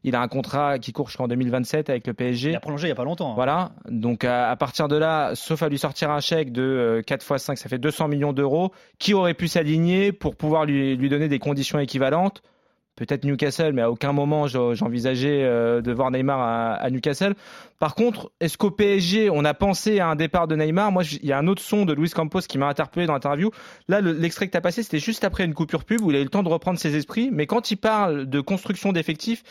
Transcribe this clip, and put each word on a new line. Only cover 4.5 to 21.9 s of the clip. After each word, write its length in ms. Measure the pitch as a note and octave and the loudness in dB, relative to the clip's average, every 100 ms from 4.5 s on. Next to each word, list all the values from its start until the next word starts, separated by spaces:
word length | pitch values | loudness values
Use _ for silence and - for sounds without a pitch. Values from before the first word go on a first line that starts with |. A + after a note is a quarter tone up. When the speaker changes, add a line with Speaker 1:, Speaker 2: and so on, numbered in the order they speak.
| A#2+ | 0
Speaker 1:
partir 320 | C3 - D3 | -2 0 0
de 80 | D3+ | 2
là, 360 | D#3+ D#3 C3 | 2 0 -2
sauf 300 | A#2+ - D#3+ | -4 -4 -2
à 60 | D#3 | -2
lui 80 | C#3 | -2
sortir 340 | C#3+ - D3+ | -4 -2 -2
un 80 | D3 | -2
chèque 320 | - E3 C3+ | 0 -2 -2
de, 100 | A#2+ | -2
euh, 400 | C3 C3 A#2 A2+ | 0 2 2 0
quatre 200 | - C3+ | -2 -4
fois 140 | - C3+ | -2 -4
cinq, 200 | - C3+ | -2 -6
ça 120 | A2+ | -6
fait 100 | B2 | -2
deux 120 | D3 | -2
cents 180 | - D3+ | 0 -2
millions 240 | C#3+ D3 | 0 0
d'euros, 400 | C3+ C#3 D#3+ F#3 - - - | 0 2 2 0 -4 -20 -4
qui 140 | G3 | 2
aurait 200 | G3 F3 | 4 2
pu 140 | - E3+ | 0 0
s'aligner 640 | F3 D3+ D#3+ E3+ F#3 G3+ | 0 2 2 4 4 2
pour 240 | G3 D3+ | 0 -4
pouvoir 300 | - D3+ D#3 | -2 0 2
lui, 320 | D3 C#3 C3+ B2+ | 2 2 2 0
lui 100 | C3+ | 0
donner 220 | C#3+ D#3 | 2 0
des 100 | C#3 | 0
conditions 400 | C#3+ C#3 C3 D3+ | 0 -2 0 -2
équivalentes ? 600 | C#3+ C3 C3+ D#3+ G3 - _ _ _ _ _ | 0 0 2 2 0 -2 _ _ _ _ _
Peut-être 300 | - A#2+ C#3+ | -10 -4 -2
Newcastle, 480 | C#3+ C3+ C#3+ - D#3 | 0 0 0 2 0
mais 100 | C3 | 2
à 80 | A#2 | 2
aucun 200 | A2+ C#3 | 0 0
moment 360 | C#3+ C#3+ D3+ D3 | 0 2 0 0
je, 260 | B2+ A#2+ | 0 0
j'envisageais, 680 | A2+ A#2+ A#2+ C3 B2+ C#3+ C#3+ | 0 -2 0 0 0 0 2
euh, 380 | C3 A#2 A#2 A#2+ | 2 2 2 2
de 100 | A#2+ | 0
voir 180 | A#2+ C3 | 0 0
Neymar 300 | C3 C3+ C3 | 0 0 0
à, 340 | A#2 A#2 A#2 | 0 0 -2
à 160 | G#2 B2+ | -2 -2
Newcastle. 460 | B2+ D3+ C#3 G3 G3 - - - - | -2 -2 0 0 -2 -8 -20 -12 -4
Par 160 | D#3 | -2
contre, 380 | - A#3 - - - | 2 0 0 -10 -4
est-ce 180 | E3 - | -4 0
qu'au 140 | G3+ | 0
P 240 | - G3+ | 2 2
S 80 | G3 | 2
G, 260 | F3 A3 G#3 | 2 2 4
on 160 | D3 | 4
a 80 | D3+ | 2
pensé 460 | D3 G3+ F3+ G#3+ G3+ | 2 0 2 2 2
à 80 | E3 | 2
un 80 | |
départ 320 | D3+ D#3+ F3+ D#3+ | 0 0 2 2
de 80 | |
Neymar ? 360 | D#3 D#3 F3 G#3 | 2 2 2 2
Moi, 120 | F#3 | 2
j-, 160 | D#3 - | 0 -4
il 80 | C#3+ | -2
y 20 | |
a 60 | C3+ | 2
un 80 | |
autre 160 | E3 F#3+ | 2 0
son 240 | - G#3 | 0 0
de 80 | F3+ | 2